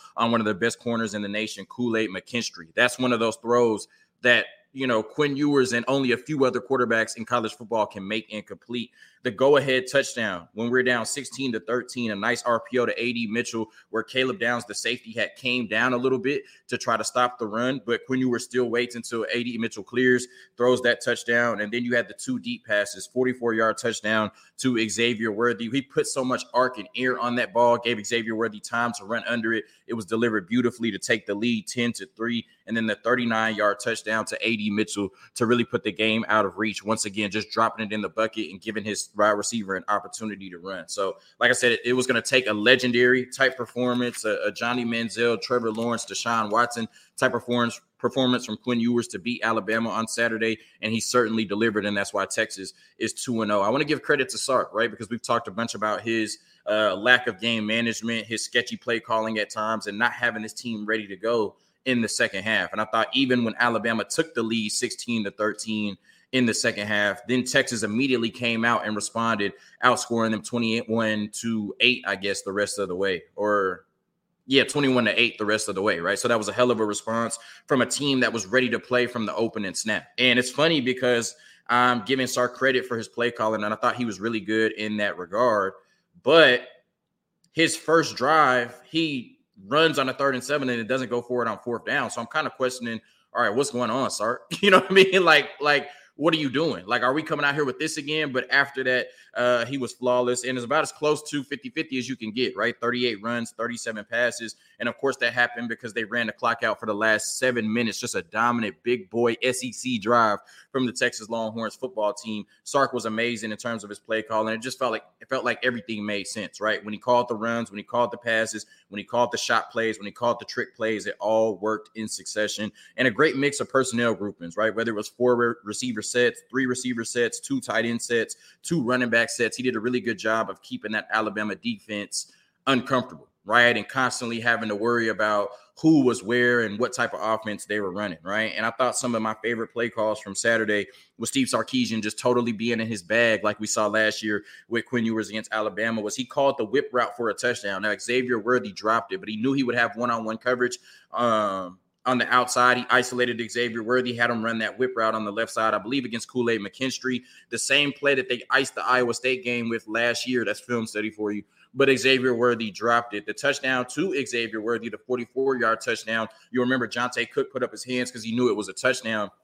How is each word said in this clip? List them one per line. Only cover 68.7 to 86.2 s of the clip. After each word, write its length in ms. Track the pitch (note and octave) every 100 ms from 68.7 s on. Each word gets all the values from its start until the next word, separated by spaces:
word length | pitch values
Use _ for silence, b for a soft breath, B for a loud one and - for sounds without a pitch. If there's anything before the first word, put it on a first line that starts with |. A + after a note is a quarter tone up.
| A#2 G#2
and 80 | G#2
responded, 580 | - A2+ A#2 A2 G2+ B B -
outscoring 480 | B2+ A#2 - A#2 A2+
them 100 | A2
twenty-one 880 | - A#2+ A2+ A2+ A#2 A2+ A2 G#2+ G#2
to 440 | - A#2 A2 G2+ -
eight, 240 | A#2+ B2 F#2+
I 80 | G2
guess, 260 | G2 F#2+
the 100 | G2
rest 280 | G2 G2+ -
of 80 | F#2+
the 80 | F2+
way. 260 | G2 F2+ - -
Or, 500 | G#2 G#2 F#2+ F2+ _ _ _ _ _ _ -
yeah, 160 | C3
twenty-one 420 | A#2 D3 C#3 B2+ A2
to 160 | F#2
eight 160 | A#2+ -
the 80 | G#2
rest 240 | G#2+ -
of 60 | F#2+
the 80 |
way, 160 | G#2 E2+
right? 180 | E2+ G2+
So 100 | A#2+
that 100 | A#2
was 100 | G#2
a 60 |
hell 180 | G2+ B2
of 80 | A2
a 60 | G#2+
response 520 | G#2 - A2+ A2+ - B B -
from 140 | C#3
a 40 | A#2+
team 360 | - C#3+ C3
that 120 | A#2
was 140 | A2+ G2+
ready 200 | B2+ B2
to 100 | A2+
play 260 | - B2 A#2+
from 220 | A#2 G#2
the 80 | G2+
opening 400 | A2+ A2 G2 E2+
snap. 320 | A2 G2+ - -
And 220 | B2+ A#2+
it's 100 | B2+
funny 320 | - D#3+ D#3+
because 540 | B2 B2+ B2 A#2+ A2+ B B B -
I'm 360 | A#2+ B2 A#2+
giving 220 | G2+ C3 B2+
Sark 300 | B2 B2 -
credit 320 | C3 B2+ -
for 100 | A#2
his 100 | G#2+
play 220 | - A#2+
calling, 340 | A#2 A2 A2
and 80 | G#2
I 60 | G#2+
thought 180 | A#2+ A2
he 100 | A#2+
was 140 | F#2
really 200 | A2 A2
good 320 | F#2+ A2 A2
in 260 | - G#2+ G#2
that 220 | G2+ E2
regard. 540 | F2 G2+ B2 G#2+ F#2+ - b b b _